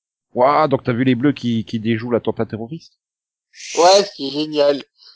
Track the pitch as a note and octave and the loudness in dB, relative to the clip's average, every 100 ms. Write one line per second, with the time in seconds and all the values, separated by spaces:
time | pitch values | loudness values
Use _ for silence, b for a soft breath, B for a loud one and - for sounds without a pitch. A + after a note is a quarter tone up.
0 | _ _ _ A#2 C3 D3+ D3+ C3+ B2+ A#2+ | _ _ _ 0 2 2 2 0 -2 0
1 | C3 A#2+ C#3+ B2+ A#2+ A2+ - A2+ G#2+ A2 | 0 2 0 0 -2 -4 -4 -4 -2 -4
2 | A#2+ A2+ A2 G#2+ A2 G#2+ A#2 E3 - _ | -2 -2 -2 -6 -6 -10 -12 -16 -18 _
3 | _ _ _ _ _ - - - F3 G3+ | _ _ _ _ _ -20 -6 2 6 6
4 | G3 - C3+ C#3+ D#3 D3 C#3+ C#3 - b | 2 -6 -8 -6 -2 0 2 0 -6 b
5 | b | b